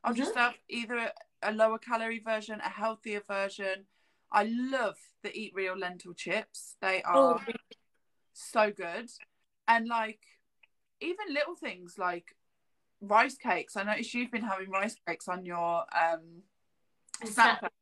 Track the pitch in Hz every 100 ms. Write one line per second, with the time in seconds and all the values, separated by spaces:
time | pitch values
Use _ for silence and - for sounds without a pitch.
0 | 233 233 294 262 240 240 - 240 233 240
1 | 226 - - _ 202 220 220 220 240 226
2 | 226 226 220 220 214 214 240 208 220 220
3 | 220 208 208 196 196 196 196 190 196 _
4 | _ _ _ 208 214 233 254 269 214 -
5 | - _ 208 - 208 180 190 190 180 180
6 | 185 170 170 202 - - - - 190 185
7 | - 175 269 - - 226 _ - _ _
8 | _ _ _ - - 233 214 208 170 185
9 | 240 - - _ _ _ - 233 226 233
10 | 220 220 _ _ _ _ _ _ _ _
11 | 294 359 403 285 320 349 285 180 175 -
12 | 180 175 - _ _ _ _ _ _ _
13 | 202 214 262 254 247 175 - 202 202 208
14 | 226 240 247 233 220 190 190 190 208 -
15 | - 165 - 180 180 175 170 170 - -
16 | 165 165 165 170 - _ _ _ _ _
17 | _ - 226 220 233 - 185 _